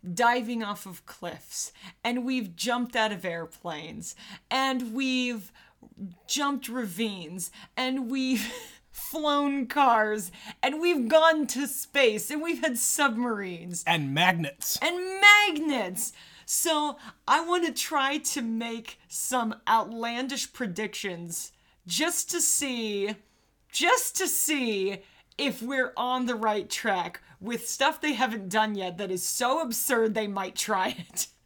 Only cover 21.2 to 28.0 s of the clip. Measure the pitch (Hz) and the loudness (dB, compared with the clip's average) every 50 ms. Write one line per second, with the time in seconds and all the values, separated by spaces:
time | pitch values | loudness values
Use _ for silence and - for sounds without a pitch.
21.2 | 170 170 170 - - - _ _ _ _ _ _ _ 180 170 - 311 339 330 - | -10 -8 -8 -8 -10 -10 _ _ _ _ _ _ _ -4 -2 0 0 0 0 -2
22.2 | - - - 349 - - - - 285 269 247 240 226 214 208 202 196 208 220 - | -4 -2 -2 0 2 2 2 2 0 -2 -2 -2 -2 -2 -2 -2 -2 -2 -4 -6
23.2 | _ _ _ _ _ _ _ _ _ _ - - - 392 480 494 - - - - | _ _ _ _ _ _ _ _ _ _ -2 0 4 4 4 4 2 -2 -2 -2
24.2 | 381 339 - - - - 311 277 254 226 214 196 190 196 202 190 - _ _ _ | -2 0 0 0 0 0 0 0 0 0 0 0 -2 -2 -4 -6 -12 _ _ _
25.2 | _ _ _ - 277 277 - - 220 247 - - 254 - - - 240 247 254 254 | _ _ _ -2 -2 -2 -2 -4 -6 -4 0 0 0 0 0 -4 -2 0 0 0
26.2 | 247 240 240 220 220 220 208 208 - - - - - 226 196 180 170 170 - - | 0 -2 -2 0 0 0 0 0 -2 -4 -6 -2 0 0 0 0 0 -4 -8 -14
27.2 | - - - _ 180 214 240 226 - - - - 269 302 320 - | -20 -20 -20 _ -8 -6 -6 -4 -4 -6 -2 2 2 2 2 2